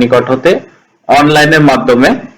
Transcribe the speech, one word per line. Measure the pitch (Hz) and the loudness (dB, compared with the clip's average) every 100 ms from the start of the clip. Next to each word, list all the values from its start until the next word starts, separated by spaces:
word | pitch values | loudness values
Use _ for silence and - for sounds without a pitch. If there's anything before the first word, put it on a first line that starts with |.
নিকট | 120 123 117 | 0 0 0
হতে | 131 165 226 - _ _ _ - | -2 -2 -2 -6 _ _ _ -2
অনলাইনের | 143 147 151 151 160 147 | 0 2 0 2 2 2
মাধ্যমে | 127 120 123 143 262 - | 0 0 0 0 -2 -8